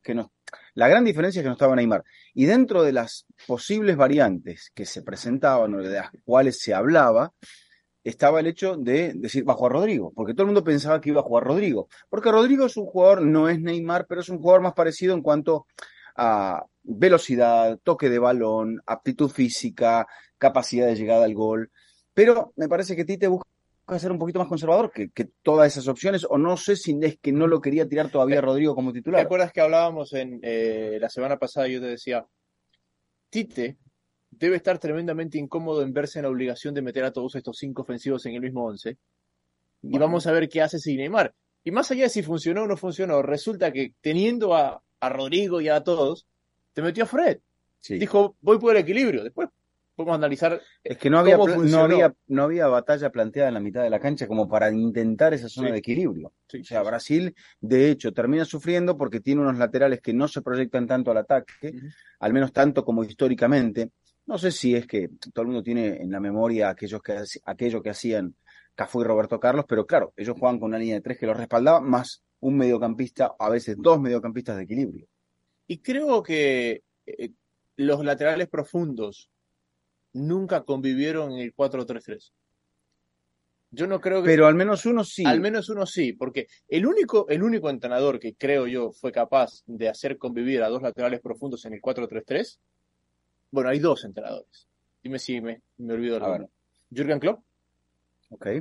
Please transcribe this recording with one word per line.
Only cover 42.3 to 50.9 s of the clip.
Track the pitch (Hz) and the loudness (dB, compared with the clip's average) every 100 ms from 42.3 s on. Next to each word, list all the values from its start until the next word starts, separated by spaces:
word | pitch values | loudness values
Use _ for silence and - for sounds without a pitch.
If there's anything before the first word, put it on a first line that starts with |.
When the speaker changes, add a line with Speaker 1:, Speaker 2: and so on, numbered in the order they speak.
| 160 165 185 | -4 -2 -2
Speaker 2:
o | 220 | -2
no | 190 | -4
funcionó, | 185 160 190 143 | -6 -6 0 0
resulta | 131 143 220 202 175 | 0 -2 -4 -2 -2
que | 131 127 - | -2 -6 -6
teniendo | 151 165 214 240 208 165 | -2 0 0 0 2 2
a, | 139 - _ _ | 2 -2 _ _
a | 127 | -6
Rodrigo | 135 135 170 202 175 | -4 -2 -2 0 -2
y | 156 | 2
a | 151 | 0
todos, | 151 165 139 165 _ _ _ _ _ | 2 0 0 -2 _ _ _ _ _
te | - | -4
metió | 165 175 226 | -4 -2 -2
a | |
Fred. | 269 339 - _ _ _ _ | 2 2 0 _ _ _ _
Speaker 1:
Sí. | - - | -8 -6
Speaker 2:
Dijo, | 208 202 202 - | 2 4 4 2
"Voy | 165 214 | 2 4
por | 233 220 | 6 4
el | |
equilibrio". | 160 214 254 135 | 4 0 0 -2
Después | 110 - 349 _ _ _ _ - | -6 -6 -8 _ _ _ _ -10
podemos | 165 165 | -4 0
analizar | 147 143 165 170 - _ | 0 0 0 -2 -8 _
Speaker 1:
Es | - | -12